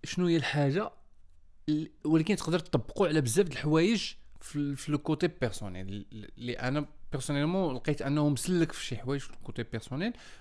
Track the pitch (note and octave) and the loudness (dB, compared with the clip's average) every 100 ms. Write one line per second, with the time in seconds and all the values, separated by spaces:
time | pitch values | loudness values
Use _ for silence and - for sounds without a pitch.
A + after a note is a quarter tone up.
0 | - - F3 E3 - D3+ C#3+ D#3+ A3 - | -6 0 4 4 2 2 2 2 -2 -8
1 | - - - - - - - D3+ D#3+ - | -20 -20 -20 -20 -20 -12 -2 -2 -2 -6
2 | D3+ D#3+ D#3 G3 - F3 - C3+ - - | 4 4 4 0 2 0 2 -2 0 0
3 | F#3 D#3 B2+ B2+ F3+ C3 D3+ D#3+ F3+ A3 | 2 4 4 4 2 2 2 6 6 4
4 | - - - - - D3 C#3+ C#3 - D3 | 0 -10 -16 -16 -8 -2 -2 -2 -2 -2
5 | - D3+ F3 - A#2 G2 G2+ F#2 F#2+ G2+ | 0 0 0 0 -2 -2 -8 -6 -6 -8
6 | - A2+ - - A#2+ - B2 C#3+ C#3+ - | -8 -14 -14 -10 -6 -4 -2 -2 -4 -8
7 | - C3+ B2+ C#3+ D3+ F#3+ F3 B2 - C#3+ | -6 -6 -2 0 2 2 0 0 -2 -2
8 | C#3 D3+ D3 C3+ - F3+ D#3+ - - A#2 | 0 2 4 2 2 2 2 0 -6 -6
9 | B2+ C#3 - - - G2+ A2+ A2+ - C3+ | -4 -4 -4 -10 -10 -8 -6 -6 -6 -4
10 | G#3 A#3+ - - | -4 -4 -14 -18